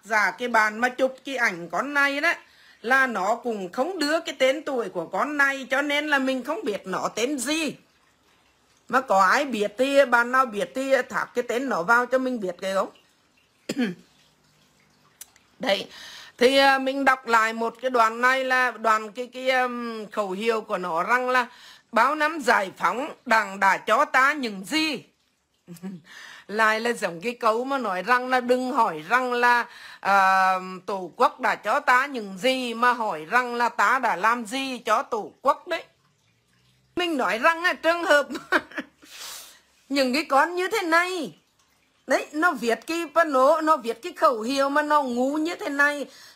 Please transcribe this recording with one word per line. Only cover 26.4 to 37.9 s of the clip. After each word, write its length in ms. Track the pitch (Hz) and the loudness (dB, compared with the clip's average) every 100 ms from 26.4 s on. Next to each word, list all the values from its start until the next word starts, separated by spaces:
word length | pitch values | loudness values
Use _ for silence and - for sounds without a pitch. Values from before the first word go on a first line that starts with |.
| - | -10
Lại 320 | 208 220 220 | 0 2 2
là 140 | 233 | -2
giống 280 | 220 190 170 | -4 -4 -6
cái 120 | 214 | -8
câu 300 | 240 233 220 | -2 0 0
mà 140 | 262 277 | -2 -4
nói 260 | 226 185 | -2 -4
rằng 260 | 190 247 254 | 0 0 2
là: 100 | 254 | 0
"Đừng 320 | 240 254 254 | 2 0 0
hỏi 320 | 247 220 160 156 | 0 0 -2 -2
rằng 240 | 240 254 | 0 0
là, 320 | 240 240 240 233 - - - | 0 2 2 0 -10 -20 -8
à, 540 | 185 196 190 190 190 185 185 185 185 | 2 4 6 4 2 0 -4 -12 -8
Tổ 260 | 196 175 - | -8 -6 0
quốc 240 | 269 - | 0 2
đã 160 | 226 180 | -2 -2
cho 240 | 208 269 | -2 -2
ta 260 | 285 254 285 | 4 2 2
những 320 | 262 202 190 | -6 -10 -4
gì, 360 | 240 262 247 | -2 -2 -4
mà 200 | 226 247 | 0 0
hỏi 320 | 240 220 160 156 | 2 -2 -6 0
rằng 300 | 233 247 240 | 0 0 -2
là 140 | 233 | -2
ta 300 | - 208 262 | 2 2 2
đã 160 | 233 175 | 0 0
làm 300 | 214 240 214 | 0 0 -4
gì 320 | 262 269 247 - | -6 -6 -6 0
cho 180 | 220 | 0
Tổ 280 | - 220 175 - | 0 -6 -6 -4
quốc" 260 | 254 302 - | 0 0 -2
đấy. 160 | 330 - _ _ _ _ _ _ _ _ _ _ - | -8 -8 _ _ _ _ _ _ _ _ _ _ -4
Mình 220 | 349 294 | -2 0
nói 200 | 196 220 | -2 2
rằng 260 | 302 330 | 2 2
á, 100 | 359 | 0
trường 300 | 285 320 | 0 0